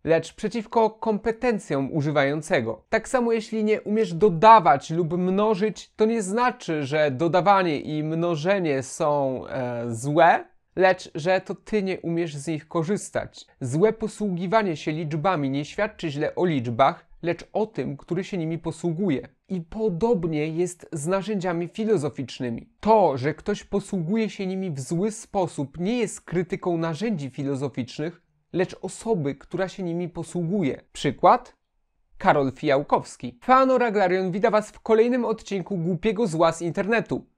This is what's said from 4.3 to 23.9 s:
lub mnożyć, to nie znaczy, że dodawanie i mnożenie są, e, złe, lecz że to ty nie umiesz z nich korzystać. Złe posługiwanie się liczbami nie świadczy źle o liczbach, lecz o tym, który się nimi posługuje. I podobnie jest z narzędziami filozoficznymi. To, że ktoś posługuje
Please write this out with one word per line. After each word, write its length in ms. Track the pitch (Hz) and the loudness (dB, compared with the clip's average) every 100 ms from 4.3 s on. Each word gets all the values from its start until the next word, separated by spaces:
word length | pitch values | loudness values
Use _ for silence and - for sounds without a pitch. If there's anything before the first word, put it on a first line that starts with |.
| 165 214 226 170 143 - | 6 10 10 10 4 2
lub 240 | 160 170 | -2 -2
mnożyć, 800 | 180 180 190 214 208 214 180 - - | 0 0 2 2 2 -2 -4 -8 0
to 100 | 220 | 0
nie 160 | 226 | 2
znaczy, 600 | 185 208 247 240 - 160 | -2 0 0 -2 -4 -4
że 280 | 139 151 151 | 0 2 2
dodawanie 680 | 127 165 180 175 196 185 143 | 2 2 2 4 4 4 0
i 220 | - 151 | -2 -4
mnożenie 800 | 156 165 170 165 160 202 170 135 | -2 0 0 0 0 0 2 0
są, 580 | 127 - 156 147 135 127 - | -2 -2 0 0 0 -2 -6
e, 380 | - 127 120 120 | -6 -6 -4 -6
złe, 680 | 117 135 147 165 208 349 _ _ - | -4 0 6 6 6 0 _ _ 2
lecz 360 | 185 185 - - | 2 2 -4 -6
że 260 | 151 185 | 0 0
to 140 | 185 185 | -2 -12
ty 280 | - 214 | -4 -2
nie 160 | 190 185 | -2 -4
umiesz 360 | - 170 170 147 | -4 -2 -4 -6
z 120 | 143 | -6
nich 200 | 156 - | -6 -4
korzystać. 800 | 170 156 202 - - - - - - | -4 -2 -2 -4 -6 -8 -12 -20 -10
Złe 320 | 131 139 214 | -4 2 2
posługiwanie 840 | 220 220 - 214 180 185 220 208 151 | 2 -6 -6 -4 -4 0 0 0 -2
się 140 | - | -4
liczbami 580 | 156 165 160 165 175 139 | -4 -4 -2 -2 0 -2
nie 160 | 139 147 | -2 -4
świadczy 440 | - 208 208 170 | -4 -6 -4 -8
źle 260 | 143 147 - | -4 -4 -2
o 100 | 180 | 0
liczbach, 600 | 151 120 117 135 170 - - | 0 -2 2 2 0 -10 -8
lecz 280 | 165 170 - | -6 -6 -6
o 120 | 180 214 | -4 -4
tym, 320 | - 135 143 | -4 -8 -8
który 260 | - 175 | -6 -6
się 140 | 190 196 | -4 -6
nimi 220 | 160 165 | -4 -6
posługuje. 680 | 165 - 175 160 202 131 - _ - | -6 -6 -4 -2 0 -2 -4 _ -10
I 120 | 185 | -10
podobnie 840 | 165 214 220 170 226 240 165 151 151 | -8 -4 -4 0 0 0 0 -2 -2
jest 420 | 160 180 175 - | -2 -4 -6 -12
z 160 | 160 147 | -8 -2
narzędziami 600 | 196 196 214 180 170 175 | -2 -2 -4 -2 -2 -4
filozoficznymi. 1040 | - 220 202 143 123 123 - 127 117 - _ | -4 0 0 0 -6 -10 -6 -6 -6 -10 _
To, 380 | 202 220 175 131 | 2 4 4 2
że 160 | 131 | -2
ktoś 300 | - - 208 | -4 -4 -6
posługuje 680 | - 202 196 | -4 -4 -4